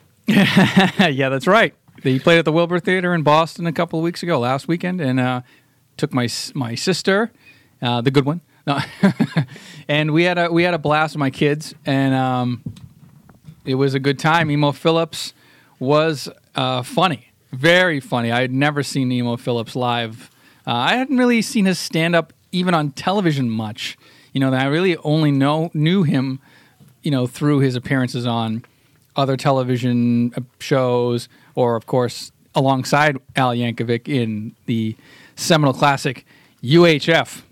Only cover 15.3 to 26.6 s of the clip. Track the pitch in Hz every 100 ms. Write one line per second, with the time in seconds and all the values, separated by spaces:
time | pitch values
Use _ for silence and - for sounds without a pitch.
15.3 | - _ _ _ - 131 151 160 139 -
16.3 | - _ 143 127 127 123 233 180 127 _
17.3 | _ _ 127 160 180 185 143 - 123 117
18.3 | 120 127 131 147 143 135 143 127 123 120
19.3 | 120 131 117 110 127 123 120 113 113 -
20.3 | _ _ _ - 120 143 240 269 254 247
21.3 | 233 - 226 190 175 - 160 165 170 160
22.3 | _ _ 180 180 165 147 - 190 208 170
23.3 | 139 120 110 110 107 - - _ - _
24.3 | 135 135 131 139 156 190 156 151 156 151
25.3 | 139 139 156 170 156 156 196 151 135 135
26.3 | 131 _ _